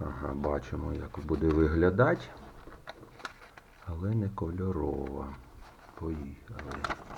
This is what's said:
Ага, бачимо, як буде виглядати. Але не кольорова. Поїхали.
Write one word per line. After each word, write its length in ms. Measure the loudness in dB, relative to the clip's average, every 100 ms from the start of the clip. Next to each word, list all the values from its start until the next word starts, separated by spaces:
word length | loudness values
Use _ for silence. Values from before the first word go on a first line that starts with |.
Ага, 320 | -6 -4 -4
бачимо, 600 | 0 0 0 -2 -4 -4
як 260 | -4 -6 -6 0
буде 220 | 2 6
виглядати. 800 | 6 6 8 6 8 6 4 -2 -14 -18 -18 -18 -18 -18 -18 -18 -14 -14 -14 -20 -20 -20 -14 -8
Але 240 | -2 0 2
не 140 | 0
кольорова. 1000 | -2 -4 -2 0 0 0 0 -2 -4 -8 -10 -16 -18 -20 -20 -18 -8
Поїхали. 760 | -6 -4 -6 -12 -14 -10 -8 -6 -4 -6 -10